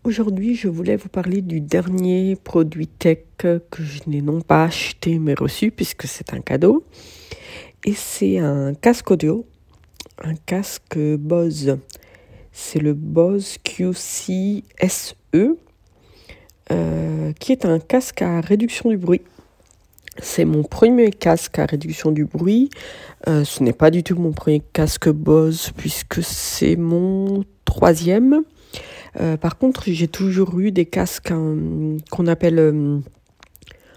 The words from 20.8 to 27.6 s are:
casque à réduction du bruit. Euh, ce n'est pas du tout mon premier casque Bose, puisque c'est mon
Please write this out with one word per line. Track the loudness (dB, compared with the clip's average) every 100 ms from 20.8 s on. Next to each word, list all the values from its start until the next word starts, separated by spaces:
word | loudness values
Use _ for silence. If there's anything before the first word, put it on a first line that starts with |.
| 6 6 4
casque | 2 0 0 -2 -4
à | -2
réduction | -4 -6 -4 -2
du | 0 -2
bruit. | -2 2 2 2 -2 -18 -18 -20 -8 -2
Euh, | 0
ce | 0 0
n'est | 0
pas | 4 4
du | 4
tout | 0 -2
mon | 0
premier | 0 2 0 0
casque | 0 0 2 0
Bose, | 2 4 6 4 0 -6 -8
puisque | -8 -8 -6 -6
c'est | -6 -6 -8 0 0 2
mon | 2 0 0 0 -2 -2 -6 _